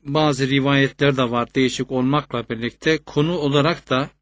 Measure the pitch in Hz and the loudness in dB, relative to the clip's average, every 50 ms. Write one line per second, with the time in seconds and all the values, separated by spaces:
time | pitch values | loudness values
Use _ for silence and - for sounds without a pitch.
0 | _ 143 139 156 156 151 139 123 139 131 139 139 131 139 139 139 135 131 - - | _ -2 0 0 2 2 0 0 -2 0 0 0 2 2 2 2 2 0 0 0
1 | 143 143 139 131 127 117 117 120 120 - _ 135 131 123 - - 127 - 131 127 | 0 0 2 2 -2 0 0 -2 -4 -2 _ 0 0 0 0 -4 -6 -4 -2 -2
2 | 127 131 143 147 143 _ - 120 113 - 120 113 117 120 - _ - 160 160 151 | 0 2 0 0 -2 _ -6 -6 -4 -6 -6 -6 -6 -8 -8 _ -2 0 0 0
3 | _ - - 147 147 165 175 170 147 143 139 147 139 156 - - _ - 131 127 | _ -4 -2 0 0 0 -2 -2 -2 0 2 2 2 2 -2 -4 _ -2 -2 -2
4 | 143 151 _ _ | -2 -6 _ _